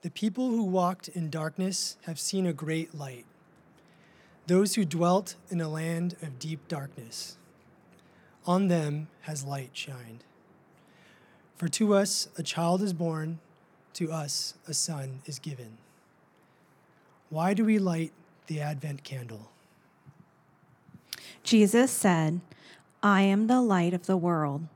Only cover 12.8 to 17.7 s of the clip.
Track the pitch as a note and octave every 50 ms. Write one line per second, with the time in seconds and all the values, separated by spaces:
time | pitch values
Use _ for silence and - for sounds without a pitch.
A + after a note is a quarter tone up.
12.8 | G#3 G3+ F3 D#3 E3+ E3 D#3+ D#3+ D#3 D#3+ E3 D#3+ _ _ _ _ _ _ _ _
13.8 | _ _ _ - F3 D#3 D#3+ D#3+ D3+ C#3+ - - - - - - _ - D3+ -
14.8 | - - E3 C#3+ C3+ C3+ C3 C3 - - D3 C3 - E3 C#3+ B2 B2 A2 A2 A2+
15.8 | - _ _ _ _ _ _ _ _ _ _ _ _ _ _ _ _ _ _ _
16.8 | _ _ _ _ _ _ _ _ _ _ D#3 D#3 E3 F#3 G3+ F#3 A3+ G#3+